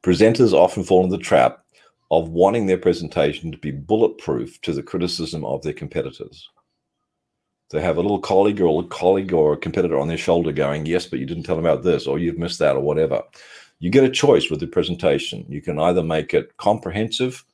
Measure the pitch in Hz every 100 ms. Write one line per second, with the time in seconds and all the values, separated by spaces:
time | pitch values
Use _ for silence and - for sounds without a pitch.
0 | - 87 107 - 120 80 90 - 90 92
1 | 92 85 - 76 62 - _ _ _ _
2 | _ 80 80 82 95 117 101 90 92 85
3 | 80 - 76 76 82 73 76 69 71 110
4 | 117 - - 65 - - - 71 71 90
5 | 85 - 80 82 69 69 78 73 73 82
6 | 67 64 - - - _ _ _ _ _
7 | _ _ _ _ _ _ _ 78 87 80
8 | 95 101 - 95 101 101 87 78 87 -
9 | 90 98 95 85 76 73 85 82 87 76
10 | 73 80 - 85 80 73 71 76 76 87
11 | 85 65 65 85 80 82 82 69 90 76
12 | 67 71 85 82 82 - 76 67 69 76
13 | 80 71 - - - - - _ 85 120
14 | 131 131 143 135 - 76 - - - 175
15 | 82 71 - - - - - - 82 90
16 | 80 80 76 76 71 _ 104 113 - 92
17 | 113 - 127 127 _